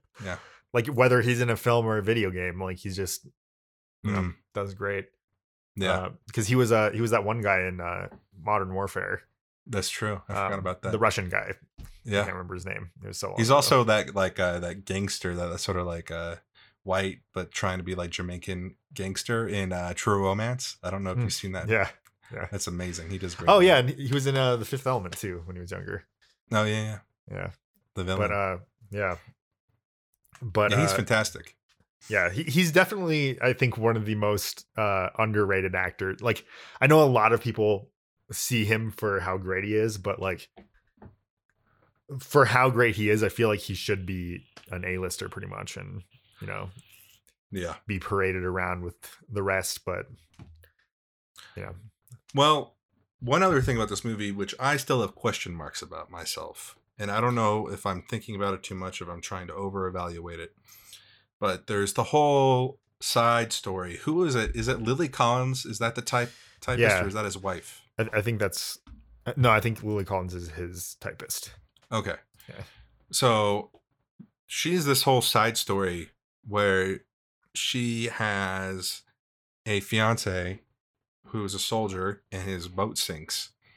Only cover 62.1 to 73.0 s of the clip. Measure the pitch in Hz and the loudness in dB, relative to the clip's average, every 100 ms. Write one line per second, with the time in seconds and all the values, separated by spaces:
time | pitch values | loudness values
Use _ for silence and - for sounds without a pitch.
62.1 | 151 147 139 135 127 127 - _ _ - | 4 6 6 6 4 0 -6 _ _ -2
63.1 | 120 117 117 113 - 104 92 90 85 151 | 2 4 4 2 -4 -6 -6 -8 -6 -2
64.1 | 165 170 123 107 117 113 123 113 139 156 | 0 2 2 0 -2 -2 0 0 0 0
65.1 | - 120 127 127 131 - 107 117 117 117 | 2 2 4 0 -2 -6 -4 -2 -2 -2
66.1 | 123 120 - - _ - 120 113 95 98 | 0 -2 -6 -20 _ -4 4 6 4 2
67.1 | 107 104 92 95 90 - - _ - 110 | -2 -4 -4 -6 -6 -10 -20 _ -6 -2
68.1 | 107 107 110 98 - - - - - - | 0 0 0 0 -2 -8 -10 -16 -20 -20
69.1 | - - 131 123 107 117 107 107 104 92 | -14 -6 4 6 6 2 -2 -2 -2 -2
70.1 | 95 90 90 87 80 87 87 - - - | -2 -4 -8 -10 -8 -10 -10 -14 -12 -12
71.1 | - - - - - _ _ _ 113 101 | -10 -10 -10 -10 -16 _ _ _ -4 -4
72.1 | - _ _ - - - - _ _ | -6 _ _ -18 -16 -18 -20 _ _